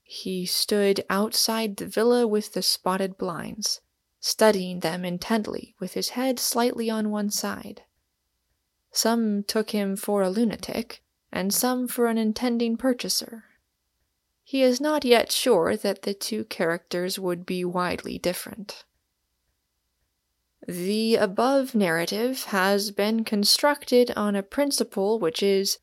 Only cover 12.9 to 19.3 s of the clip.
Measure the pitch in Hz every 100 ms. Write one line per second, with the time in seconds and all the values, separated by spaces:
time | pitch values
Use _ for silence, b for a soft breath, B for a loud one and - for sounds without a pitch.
12.9 | 247 185 - - 226 - _ _ _ _
13.9 | _ _ _ _ _ _ 269 254 247 302
14.9 | 302 247 233 - - 262 190 170 214 202
15.9 | 196 202 202 - 214 220 - 165 170 -
16.9 | 175 180 190 185 175 185 180 180 180 180
17.9 | 180 - - 175 180 - - 196 - -
18.9 | _ _ _ _